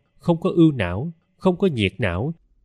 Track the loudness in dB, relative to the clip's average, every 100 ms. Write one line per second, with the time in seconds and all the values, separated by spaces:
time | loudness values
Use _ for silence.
0 | _ _ -2 0 0 4 4 2 -2 -4
1 | -8 -12 _ _ -2 0 0 0 -2 -2
2 | -4 -2 -4 -8 _ _